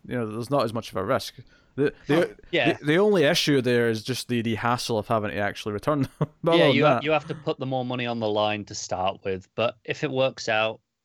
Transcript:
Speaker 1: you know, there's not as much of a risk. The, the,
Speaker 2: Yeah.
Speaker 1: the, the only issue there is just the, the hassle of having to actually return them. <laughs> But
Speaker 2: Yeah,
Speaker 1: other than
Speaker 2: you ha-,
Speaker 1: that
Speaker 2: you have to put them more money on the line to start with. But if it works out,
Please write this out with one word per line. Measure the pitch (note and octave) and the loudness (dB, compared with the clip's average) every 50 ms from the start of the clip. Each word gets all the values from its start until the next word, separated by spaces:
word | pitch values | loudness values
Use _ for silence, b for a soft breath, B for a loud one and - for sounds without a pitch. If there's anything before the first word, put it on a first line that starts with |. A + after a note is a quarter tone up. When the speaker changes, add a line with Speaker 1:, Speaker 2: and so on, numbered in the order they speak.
| - | -12
Speaker 1:
you | - B2 | -8 -6
know, | B2 A#2 | -6 -4
there's | G#2+ G#2+ A2+ A#2+ A2 | -6 -6 -8 -4 0
not | C#3+ C#3 A#2 | 0 0 0
as | A#2 | 0
much | G#2+ A#2 - - | -2 -6 -8 -6
of | - | -6
a | - F#2+ | -4 -2
risk. | G#2+ C3 G#2+ - - - - - b b b b b b | 0 0 -2 -2 -6 -12 -16 -20 b b b b b b
The, | - A2 - - - - | -2 0 0 -2 -4 -2
the, | - C#3+ E3 F3+ - G2+ - - - | 2 2 2 2 0 -2 -10 -8 -2
Speaker 2:
Yeah. | - D#3+ B2 - - - | 0 2 2 2 0 0
Speaker 1:
the, | B2+ | 0
the | D3 D#3 | 2 2
only | F3 G3+ G#3+ G#3 F#3 C#3+ | 4 4 4 4 4 4
issue | C#3+ F3 - - D3+ C#3+ C3+ | 4 4 2 2 2 2 4
there | A#2 B2 B2 A#2+ A#2 A#2 | 4 4 2 4 2 2
is | A2+ A2 | 0 -2
just | - - B2 - - - | -4 -6 -6 -6 -4 -2
the, | B2 A#2+ | -2 -2
the | A2 A#2 A2+ | 0 -2 -2
hassle | G2+ A2 A#2 B2 A#2+ - - A#2+ | -2 0 0 0 0 -2 -2 -2
of | G#2+ G2 - | -2 0 0
having | A#2 A2 G#2 G#2 | -2 -2 -2 -2
to | - | -2
actually | G2+ G2+ G2+ - - - A2 G#2 | -2 -2 -2 -4 -6 -6 -6 -6
return | G2+ - - D3+ C#3+ C3 - - - | -4 -2 -2 0 0 -2 -2 -2 -4
them. | D3+ - - | -6 -6 -6
<laughs> | _ | _
But | - E3+ E3 | 0 2 4
Speaker 2:
Yeah, | E3 D3 | 6 6
Speaker 1:
other | C#3+ | 6
than | C#3 | 4
Speaker 2:
you | C#3+ D3 | 4 4
ha-, | D3 C3 | 4 4
Speaker 1:
that | A#2 B2 | 2 2
Speaker 2:
you | D3+ | 0
have | D#3 D3 D3 | 0 0 -2
to | E3 D3 | -4 -10
put | - - D#3+ D#3+ - | -6 -6 -6 -4 -4
them | C3 C3 | -4 -4
more | C3 B2+ B2 | -4 -4 -4
money | B2 B2+ B2 A#2+ | -4 -4 -4 -4
on | A#2+ A#2 A#2 | -4 -4 -2
the | A2+ G#2+ | -2 0
line | G#2 G#2+ G#2 G#2+ G#2+ G#2 G2+ | 2 2 2 0 0 -2 -6
to | - G2+ | -8 -12
start | - - - G2+ F#2 F#2 F#2+ G2 - - | -12 -8 -6 -4 -2 -2 -2 -4 -4 -6
with. | G2+ F#2+ F#2 - _ _ | -6 -6 -6 -8 _ _
But | - A2 B2 - _ _ | -2 -2 -2 -2 _ _
if | - C#3 - | -10 -6 -6
it | D#3 C#3+ | -4 -2
works | C3 C3 C3 C3 A#2+ - - - | 0 0 0 0 -2 -4 -4 -2
out, | A2 A2 A2 A2 A2 - _ _ _ _ | 0 0 0 0 -2 -6 _ _ _ _